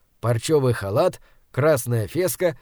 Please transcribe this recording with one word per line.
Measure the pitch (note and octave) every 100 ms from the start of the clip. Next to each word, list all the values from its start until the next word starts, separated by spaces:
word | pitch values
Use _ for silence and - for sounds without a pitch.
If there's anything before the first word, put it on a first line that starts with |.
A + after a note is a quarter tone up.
| _ _
парчевый | A2+ A2+ - D#3 B2+
халат, | A#2 G2 G#2+ F3 - - _ _
красная | - D3+ C#3+ A#2+ A#2 G#2
феска | D#3+ F3+ - F3+ -